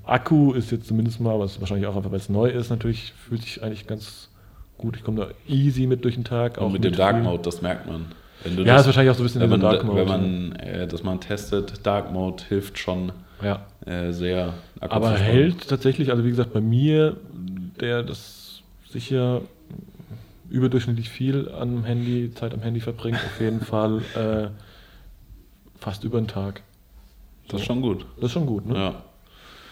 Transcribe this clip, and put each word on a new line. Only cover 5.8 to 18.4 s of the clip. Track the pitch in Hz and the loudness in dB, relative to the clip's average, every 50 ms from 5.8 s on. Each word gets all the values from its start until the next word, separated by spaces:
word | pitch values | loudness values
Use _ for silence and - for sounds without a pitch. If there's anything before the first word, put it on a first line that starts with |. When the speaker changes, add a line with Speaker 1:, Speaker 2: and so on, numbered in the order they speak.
| 131 | 2
Speaker 1:
mit | 127 127 123 127 | 2 2 2 0
durch | 123 120 | -2 -2
den | 123 117 | -2 -4
Tag, | - 123 117 120 120 - - | -4 -2 0 0 -2 -2 -2
Speaker 2:
Und | 101 | -2
Speaker 1:
auch | 98 | 0
Speaker 2:
mit | 95 92 - | 0 2 2
dem | 92 | 2
Speaker 1:
mit | 87 92 | 4 4
Speaker 2:
Dark | 95 101 113 | 4 4 4
Speaker 1:
viel | 117 117 | 4 2
Speaker 2:
Mode, | 90 87 85 | 0 0 0
das | - 87 85 - | -2 -4 -4 -4
merkt | 87 90 90 - - | -4 -4 -4 -4 -6
man. | - 82 80 82 82 - - - - - - | -8 -8 -8 -8 -10 -14 -18 -20 -20 -20 -10
Wenn | - 87 90 | -6 -4 -2
du | 92 | 2
Speaker 1:
Ja, | 95 113 | 6 8
Speaker 2:
das, | 123 139 | 10 10
Speaker 1:
ist | 127 139 | 10 8
wahrscheinlich | 123 135 131 131 | 6 6 6 6
auch | 120 | 6
so | 123 | 4
ein | 120 | 2
bisschen | 120 120 123 | 0 2 2
Speaker 2:
wenn | 117 113 | 4 6
Speaker 1:
dieser | 113 98 | 6 6
Speaker 2:
man, | 95 107 107 | 6 4 4
Speaker 1:
Dark | - 113 | 4 2
Mode, | 107 101 95 | 2 2 2
Speaker 2:
wenn | 92 95 | 2 2
Speaker 1:
ja. | 95 | 2
Speaker 2:
man, | 92 92 92 90 90 90 85 85 | 2 2 0 0 -2 -4 -6 -8
äh, | 87 - 95 90 90 90 85 | -10 -10 -8 -6 -6 -6 -4
das | 85 82 | -6 -4
mal | 98 95 92 90 | -4 -4 -4 -4
testet, | - - 104 101 - - 104 101 101 - - - - | -4 -6 -6 -6 -4 -2 -2 -2 -2 -4 -8 -2 0
Dark | 104 101 104 98 - | 0 0 0 -2 -2
Mode | 92 92 92 92 92 - - - | -4 -2 -2 -4 -4 -6 -6 -2
hilft | 101 98 98 - - - | -2 -2 -2 -4 -10 -8
schon, | - 92 90 90 90 92 92 - - - - - | -4 -4 -2 -2 -4 -6 -8 -10 -16 -20 -12 -6
Speaker 1:
Ja. | 104 101 101 101 - - - - - | -4 -4 -4 -4 -6 -16 -20 -16 -10
Speaker 2:
äh, | - 87 87 87 87 | -8 -6 -4 -4 -4
sehr. | 87 87 87 90 92 92 90 85 87 87 - - - - | -4 -2 -2 0 0 0 -2 -2 -6 -10 -14 -18 -14 -10
Akku | - - 113 | -6 -2 0
Speaker 1:
Aber | 107 110 113 | 2 2 4
Speaker 2:
zu | 107 | 2
sparen. | 98 101 110 | 4 4 6
Speaker 1:
hält | 120 131 147 180 175 - - - | 6 6 6 6 2 -2 -2 -2
tatsächlich, | 135 127 - 135 131 - 143 131 | -2 2 2 2 2 2 2 2
also | 123 120 117 | 2 2 2
wie | 123 | 2
gesagt, | 120 123 117 117 | 2 2 0 0
bei | - 107 | 0 0
mir, | 110 110 117 123 139 151 156 156 156 151 - - - - - 90 90 92 95 92 90 90 - - | 2 4 4 4 4 4 4 4 4 2 0 -4 -12 -16 -14 -12 -10 -10 -10 -10 -10 -12 -8 -6
der | 120 120 120 120 | -2 -2 -2 -2
das | 120 127 120 - - - - - | -2 -4 -8 -12 -14 -18 -20 -20